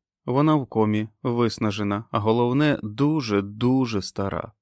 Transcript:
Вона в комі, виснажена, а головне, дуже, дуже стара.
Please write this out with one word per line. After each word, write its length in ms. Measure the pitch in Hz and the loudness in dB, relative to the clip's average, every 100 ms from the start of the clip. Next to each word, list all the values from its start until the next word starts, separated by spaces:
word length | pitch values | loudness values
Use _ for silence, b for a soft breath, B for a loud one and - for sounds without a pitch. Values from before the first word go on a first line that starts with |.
| _ _ | _ _
Вона 300 | - 131 156 | -4 2 4
в 120 | 151 123 | 2 0
комі, 420 | 110 107 107 107 _ | 0 2 2 -2 _
виснажена, 800 | 127 120 117 - 110 101 101 101 110 | -4 0 0 0 -4 -2 -4 -4 -4
а 80 | 117 | -2
головне, 600 | 107 117 120 135 151 - | 2 2 2 2 2 0
дуже, 600 | 104 110 143 156 117 101 | -4 -2 0 0 0 0
дуже 600 | 101 107 123 131 123 104 | 0 -2 2 2 2 -2
стара. 500 | - - 98 87 - - | -4 -6 -4 -4 -8 -14